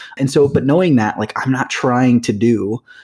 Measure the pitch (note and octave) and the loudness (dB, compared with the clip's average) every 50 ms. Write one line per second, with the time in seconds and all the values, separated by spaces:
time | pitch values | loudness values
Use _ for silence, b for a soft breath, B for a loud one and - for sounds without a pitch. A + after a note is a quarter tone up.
0 | B B B - C#3 C#3 - D#3 C#3+ C#3+ - - A#2+ C3+ D3 F3+ F#3 F3 C#3 A#2+ | B B B -4 -4 0 2 2 2 2 2 0 0 2 2 2 2 2 2 2
1 | G#2+ G#2+ - - A2 - - - - C3 C3 B2+ C3+ - - - - C3 B2 B2 | 2 0 -2 -4 -6 -6 -6 -4 -4 -2 -2 -2 -4 -6 -6 -4 -2 0 0 2
2 | B2+ B2+ A#2+ A#2 A#2+ - G#2+ G2+ A2 A#2+ A#2 G2+ F#2+ G2+ A2 A#2 B B B B | 2 2 2 2 0 -2 -2 0 0 0 0 0 -2 -4 -6 -8 B B B B